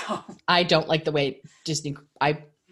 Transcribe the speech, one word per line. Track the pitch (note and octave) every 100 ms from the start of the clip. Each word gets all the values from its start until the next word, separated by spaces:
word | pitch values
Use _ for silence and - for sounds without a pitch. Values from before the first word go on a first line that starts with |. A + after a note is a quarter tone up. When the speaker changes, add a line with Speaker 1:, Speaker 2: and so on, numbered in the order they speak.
Speaker 1:
<laughs> | -
No. | G3 - - -
Speaker 2:
I | F3
don't | F3 E3 D#3
like | D#3+
the | D#3+
way | D3 C#3 - - _
Disney, | - D3 D3 C#3+ _ -
I | D3 D3+ - _ _